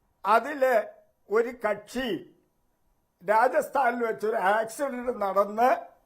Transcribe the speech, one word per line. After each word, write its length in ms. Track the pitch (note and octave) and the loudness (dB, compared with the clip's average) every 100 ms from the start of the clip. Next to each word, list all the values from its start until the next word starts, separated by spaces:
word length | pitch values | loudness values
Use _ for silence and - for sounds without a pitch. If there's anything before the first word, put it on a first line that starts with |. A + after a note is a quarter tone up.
| _ _ F#3+ | _ _ 2
അതിൽ 560 | A3+ B3 D4 C4 G#3+ G#3+ - _ _ _ | 2 2 0 2 2 0 -10 _ _ _
ഒരു 220 | G#3 A#3+ B3 G#3+ | 0 0 -2 -4
കക്ഷി 640 | G#3 - B3 B3+ E3 - _ _ _ _ _ _ _ _ _ F3 | -4 -6 -6 -4 -4 -8 _ _ _ _ _ _ _ _ _ 0
രാജസ്ഥാനിൽ 760 | A3 B3+ D4+ - C4+ B3+ B3 A#3 | 2 4 2 -2 0 0 0 -4
വെച്ചൊരു 300 | G#3 G#3 A3+ | -2 -4 0
ആക്സിഡന്റ് 840 | F#3 G#3+ A3 - C#4 B3 B3 G#3+ | 2 0 -2 -4 -6 -4 -6 -4
നടന്ന്, 540 | G3+ F#3+ G3+ G#3+ B3 F4 - _ | -2 0 0 2 2 2 -4 _